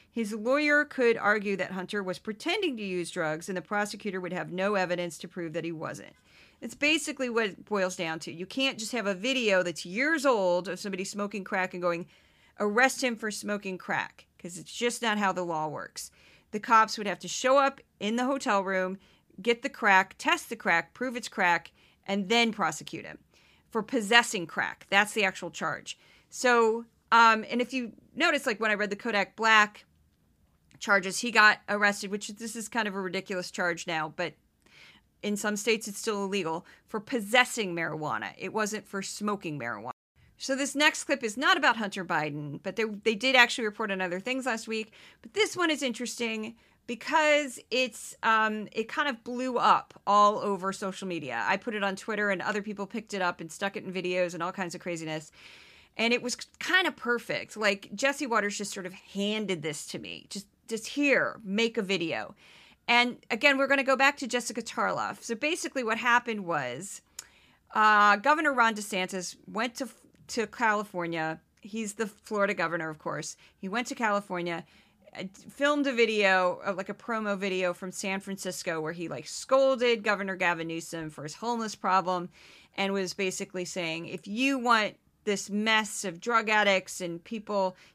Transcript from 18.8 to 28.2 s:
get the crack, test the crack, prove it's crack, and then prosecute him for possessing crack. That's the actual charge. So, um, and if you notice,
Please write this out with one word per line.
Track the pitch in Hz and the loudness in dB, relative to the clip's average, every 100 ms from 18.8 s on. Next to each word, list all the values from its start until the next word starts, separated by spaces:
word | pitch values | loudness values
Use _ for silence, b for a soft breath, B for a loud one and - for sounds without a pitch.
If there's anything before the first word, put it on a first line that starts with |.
| 185 190 b b b - | -2 -4 b b b -4
get | 190 233 | -2 0
the | 277 | -2
crack, | - 220 190 190 - | 0 6 6 6 0
test | 294 330 - | 0 0 -2
the | 226 | -4
crack, | 208 170 165 | 2 2 0
prove | - 254 240 | -6 -6 -6
it's | - | -8
crack, | - 180 170 - b b b - | 0 2 2 -2 b b b -4
and | 196 185 | -2 2
then | 233 233 | 4 4
prosecute | 220 165 156 147 165 - | 2 -2 -2 -8 -12 -12
him | 76 _ b b b _ | -16 _ b b b _
for | 226 | -6
possessing | 208 262 202 233 233 208 165 | -2 -2 6 6 6 0 -4
crack. | - 95 - - | -4 -6 -6 2
That's | 196 208 | 4 4
the | 226 | 2
actual | 190 - 175 | 0 0 -10
charge. | - 165 143 - - b b b | -6 -6 -6 -10 -16 b b b
So, | - 254 240 226 226 233 _ _ | 0 4 6 6 2 -4 _ _
um, | 226 226 220 220 | 8 8 6 2
and | 240 | -2
if | 247 | -2
you | 262 233 - _ | -4 -6 -10 _
notice, | - | 0